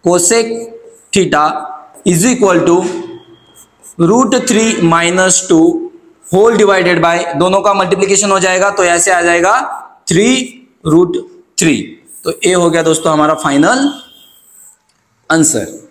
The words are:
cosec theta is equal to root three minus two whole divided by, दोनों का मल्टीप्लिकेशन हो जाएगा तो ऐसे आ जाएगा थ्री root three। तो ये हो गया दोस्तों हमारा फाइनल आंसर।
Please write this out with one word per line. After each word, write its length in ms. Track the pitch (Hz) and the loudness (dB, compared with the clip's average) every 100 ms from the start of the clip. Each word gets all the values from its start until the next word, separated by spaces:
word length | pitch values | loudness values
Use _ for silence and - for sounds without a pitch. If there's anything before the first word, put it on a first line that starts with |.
cosec 460 | 175 175 175 233 226 226 - - - - _ | 0 0 2 0 -2 -6 -12 -18 -20 -20 _
theta 320 | 196 165 147 151 - - - - - - | -2 0 2 0 -2 -12 -16 -20 -6 -2
is 180 | 170 | 0
equal 360 | 226 240 196 170 175 | 0 2 2 2 2
to 100 | 175 - - - - - - _ - - _ - - | 0 0 -8 -12 -18 -20 -20 _ -20 -20 _ -20 -2
root 340 | 170 233 247 254 - | 0 2 0 -2 0
three 320 | 214 226 - | 0 0 0
minus 560 | 170 165 170 180 185 185 - | 0 2 0 0 0 0 0
two 420 | 165 165 165 - - _ _ - | 2 2 0 -10 -16 _ _ -2
whole 300 | 185 220 220 | 2 2 4
divided 440 | 202 190 180 170 | 2 2 0 0
by, 140 | 165 170 170 165 | 0 0 -4 -2
दोनों 240 | 180 196 | 0 0
का 120 | 202 | 0
मल्टीप्लिकेशन 560 | 196 180 190 196 196 202 | 0 -2 -2 0 0 0
हो 80 | 190 | 0
जाएगा 300 | 185 185 196 | 0 0 0
तो 140 | 196 | 0
ऐसे 280 | 175 170 196 | 0 0 0
आ 80 | 180 | 0
जाएगा 320 | 170 170 180 240 294 - - _ - | 2 2 2 0 -2 -12 -18 _ -2
थ्री 200 | 170 226 262 254 - _ _ 160 | 0 2 0 -4 -14 _ _ 0
root 300 | 160 175 - - - _ - | 2 2 -2 -10 -20 _ -2
three। 220 | 165 117 - - _ - | 0 -2 -6 -16 _ -10
तो 80 | - - | -8 -2
ये 80 | 170 | 0
हो 140 | 180 170 | 2 2
गया 120 | 165 | 0
दोस्तों 300 | 165 156 165 | 0 0 0
हमारा 220 | 156 151 156 | 0 0 0
फाइनल 460 | 151 139 165 208 285 - - - _ _ _ - - _ _ _ _ _ _ | 0 2 2 2 -2 -4 -20 -20 _ _ _ -20 -20 _ _ _ _ _ _
आंसर। 360 | 160 151 113 - - - | 0 0 -2 -8 -14 -20